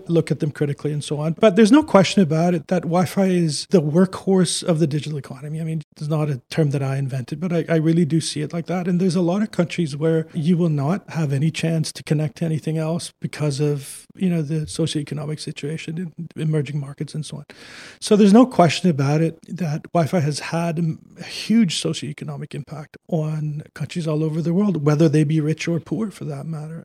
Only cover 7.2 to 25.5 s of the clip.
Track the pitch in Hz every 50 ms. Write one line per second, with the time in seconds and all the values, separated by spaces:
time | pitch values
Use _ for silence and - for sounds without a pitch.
7.2 | 120 - 160 147 160 185 175 170 156 - 170 165 151 160 165 165 180 139 160 165
8.2 | 151 - - 143 151 147 - 175 165 - 165 185 180 180 185 175 185 190 147 185
9.2 | 180 165 175 208 220 214 - - 175 - - - 175 151 135 143 151 165 160 160
10.2 | 160 160 - 180 147 160 185 160 180 170 151 147 135 139 185 208 - - - -
11.2 | 165 139 143 135 143 160 147 - - 165 165 160 151 - - - - - 156 147
12.2 | 156 151 - - 175 165 160 156 - - 156 160 156 156 165 170 - - - _
13.2 | - 160 - - 151 151 139 127 151 147 147 139 131 - - - - - _ -
14.2 | 190 185 175 165 156 139 160 156 156 151 - - 165 156 - 156 147 - 143 147
15.2 | 143 147 151 151 - - 156 - - 147 160 165 - - 160 160 185 165 - -
16.2 | 170 156 - - 156 156 156 156 143 131 147 151 139 139 143 - 160 143 - 156
17.2 | 151 - - 143 147 - - - - - - - - - - - - - 214 196
18.2 | 220 196 190 226 254 240 - - 175 160 - - - 185 160 131 139 135 147 156
19.2 | 165 160 - - _ - - 156 185 160 143 160 - - - 170 165 135 - 185
20.2 | 139 151 147 - - - - 165 170 170 170 160 170 160 151 - - - - -
21.2 | - - - - - - 214 226 226 170 147 - - 160 160 - - 123 147 -
22.2 | - 143 147 139 147 - - 143 139 - - 143 151 - - - _ - - 160
23.2 | 156 156 156 156 151 151 147 151 156 - - - 151 - - 175 165 160 156 147
24.2 | 160 156 151 160 160 165 170 185 208 208 175 160 143 147 151 147 170 160 135 151
25.2 | 156 143 156 156 147 151